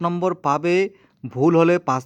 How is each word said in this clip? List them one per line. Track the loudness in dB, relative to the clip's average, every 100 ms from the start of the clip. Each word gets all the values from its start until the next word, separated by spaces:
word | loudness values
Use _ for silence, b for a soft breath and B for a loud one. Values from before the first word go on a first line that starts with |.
নম্বর | -6 -4 -4
পাবে, | -4 -2 -2 0 -2 -2 b b b
ভুল | -12 0 2 4
হলে | 4 2
পাঁচ | -2 -4